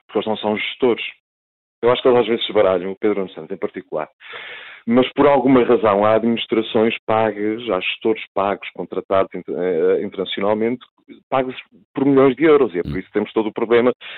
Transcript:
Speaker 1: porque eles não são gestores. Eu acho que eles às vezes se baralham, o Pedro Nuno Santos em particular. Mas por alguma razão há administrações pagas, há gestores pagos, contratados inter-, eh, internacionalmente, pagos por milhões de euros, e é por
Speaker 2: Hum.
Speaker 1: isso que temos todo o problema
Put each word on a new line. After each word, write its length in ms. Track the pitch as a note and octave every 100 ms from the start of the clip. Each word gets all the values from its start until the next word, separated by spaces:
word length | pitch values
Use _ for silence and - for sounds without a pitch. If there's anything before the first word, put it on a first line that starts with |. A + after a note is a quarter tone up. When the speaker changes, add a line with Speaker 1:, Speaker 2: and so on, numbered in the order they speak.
| _
Speaker 1:
porque 140 | A2
eles 80 | G#2
não 100 | G#2
são 180 | G#2+ G#2+
gestores. 480 | - - B2+ A2 - - _ _ _ _ _ _
Eu 100 | A#2
acho 100 | B2
que 40 | C3+
eles 120 | B2
às 80 | G#2+
vezes 180 | A#2 -
se 80 |
baralham, 380 | G#2 F#2+ F#2 F#2
o 60 | F#2+
Pedro 220 | G#2+ G2+
Nuno 120 | F#2
Santos 180 | - D#2+
em 60 | F#2+
particular. 500 | - F#2+ - D#2+ D2+ _ - - - - - - -
Mas 240 | A#2+ B2+
por 140 | - C#3+
alguma 360 | C#3 B2+ C3
razão 400 | A2+ A#2+ A2 G2+
há 120 | G#2 A2
administrações 800 | A#2 A2+ - A2 A2 A#2 A2+ - -
pagas, 640 | A2 A2 G2+ G#2 A2 A#2+
há 100 | F#2
gestores 440 | - - A2+ A2 -
pagos, 340 | G2 G2 G2 -
contratados 580 | - F2+ F#2 - G2 F#2+ F#2
inter-, 200 | - D#2+
eh, 460 | F2+ E2 F2+ F2+
internacionalmente, 800 | G2 - F2+ - G2 G#2+ A2+ B2+ - _ - A#2 -
pagos 260 | C3 B2+ B2+ - _ _
por 120 | - C3+
milhões 300 | C3 C3+ B2
de 100 | D#3+
euros, 280 | D3 A#2+
e 60 | E2+
é 20 |
por 120 | D2
Speaker 2:
Hum. 40 | D2
Speaker 1:
isso 100 | -
que 60 |
temos 180 | G#2 G#2
todo 160 | A2+ G#2+
o 40 |
problema 380 | A2 A2 A#2 B2 - -